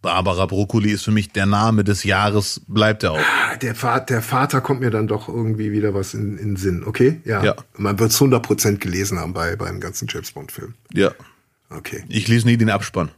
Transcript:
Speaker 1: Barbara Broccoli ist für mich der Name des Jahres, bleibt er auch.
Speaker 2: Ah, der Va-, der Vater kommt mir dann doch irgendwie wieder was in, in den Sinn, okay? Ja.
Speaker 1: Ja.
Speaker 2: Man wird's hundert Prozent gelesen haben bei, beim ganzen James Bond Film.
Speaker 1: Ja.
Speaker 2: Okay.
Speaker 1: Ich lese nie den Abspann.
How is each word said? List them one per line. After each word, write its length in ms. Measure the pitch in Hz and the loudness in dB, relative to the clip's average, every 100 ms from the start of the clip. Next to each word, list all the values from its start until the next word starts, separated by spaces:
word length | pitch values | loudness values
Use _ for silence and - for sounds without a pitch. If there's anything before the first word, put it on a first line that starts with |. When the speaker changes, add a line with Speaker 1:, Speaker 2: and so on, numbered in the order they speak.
Speaker 1:
Barbara 440 | 90 87 92 90 95 | 0 0 0 0 0
Broccoli 440 | 98 101 117 104 | 0 2 2 2
ist 100 | 104 | 0
für 60 | - | 0
mich 220 | 107 101 | 0 0
der 140 | 104 98 | 0 2
Name 360 | 101 113 107 | 4 4 4
des 220 | 98 98 | 2 0
Jahres, 560 | 101 95 104 104 98 - - | 2 2 4 2 -2 -8 -4
bleibt 340 | 101 107 107 | 2 2 2
er 100 | 95 | -2
auch. 60 | 78 | 0
Speaker 2:
Ah, 380 | 78 - - - | 0 0 -2 -4
der 180 | 123 | -6
Va-, 240 | 113 123 123 | -4 -2 -2
der 240 | - 120 | 0 -4
Vater 380 | - 131 139 135 | 0 0 0 0
kommt 200 | - 131 | 0 0
mir 100 | 127 | 0
dann 180 | 107 107 | 0 0
doch 200 | 104 - | -2 -4
irgendwie 440 | 113 113 110 107 | -4 -2 -2 -2
wieder 200 | 104 104 | 0 0
was 220 | 98 95 | -2 -4
in, 240 | 110 104 104 | -4 -6 -4
in 120 | 104 | -4
den 60 | 95 | -2
Sinn, 280 | 95 87 | -2 -2
okay? 360 | - - 123 160 | -4 2 4 2
Ja. 180 | - 107 | -4 0
Speaker 1:
Ja. 140 | 101 - - - | 0 0 -10 -4
Speaker 2:
Man 220 | 101 98 | -2 2
wird's 220 | 113 - | 2 4
hundert 240 | 139 123 | 4 4
Prozent 360 | 113 101 110 101 | 2 0 2 0
gelesen 380 | 95 90 98 90 | -2 -4 -2 -2
haben 140 | 82 | -4
bei, 240 | 87 85 85 | -4 -4 -4
beim 240 | 87 92 | -6 -8
ganzen 260 | - - 120 | -10 -10 -8
James 220 | - - | -10 -10
Bond 220 | - 69 | -16 -14
Film. 220 | - - - _ | -14 -14 -16 _
Speaker 1:
Ja. 180 | - 98 - - _ _ _ _ | 0 0 0 -20 _ _ _ _
Speaker 2:
Okay. 340 | 80 - - - | -16 -12 -12 -4
Speaker 1:
Ich 200 | 113 101 | -4 2
lese 180 | 117 117 | 4 4
nie 100 | 117 | 4
den 140 | 110 | 4
Abspann. 400 | 101 - - 78 | 0 -2 -4 -4